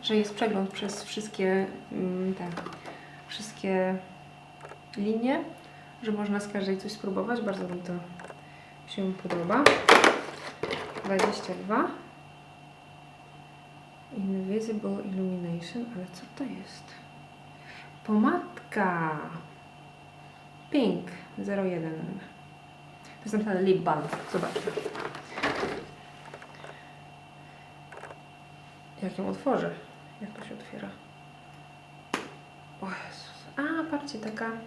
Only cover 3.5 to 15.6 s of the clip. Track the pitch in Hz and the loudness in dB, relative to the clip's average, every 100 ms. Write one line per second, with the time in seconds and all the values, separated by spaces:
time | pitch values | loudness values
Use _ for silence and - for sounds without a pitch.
3.5 | - 196 185 185 185 - - - - - | -4 2 4 4 2 -2 -16 -18 -18 -18
4.5 | - - - - - 208 226 247 302 - | -16 -14 -14 -12 -2 2 4 4 2 0
5.5 | - - - - - 220 208 208 202 202 | -8 -16 -18 -18 -6 0 2 2 2 2
6.5 | 208 196 190 208 - 208 190 202 240 214 | 0 2 2 0 -4 -2 0 2 2 2
7.5 | 190 180 175 175 180 170 - - - - | 0 -2 -2 -2 -4 -4 -12 -12 -14 -16
8.5 | - - - - - 190 185 180 175 170 | -18 -18 -18 -8 -2 0 0 0 0 4
9.5 | 226 285 - - - - - - - - | 10 10 10 10 12 12 6 -2 -8 -10
10.5 | - - - - - 202 190 208 208 - | -6 -4 -2 -4 -6 0 4 4 4 -4
11.5 | 180 185 226 370 - - - - - - | -4 0 2 2 -2 -12 -18 -18 -20 -20
12.5 | - - - - - - - - - - | -20 -20 -20 -20 -18 -18 -20 -18 -18 -18
13.5 | - - - - - - 240 190 190 185 | -18 -18 -18 -18 -18 -10 -2 0 2 2
14.5 | 214 226 214 202 196 202 190 185 180 170 | 2 2 0 0 0 0 0 0 0 -2
15.5 | 170 | -2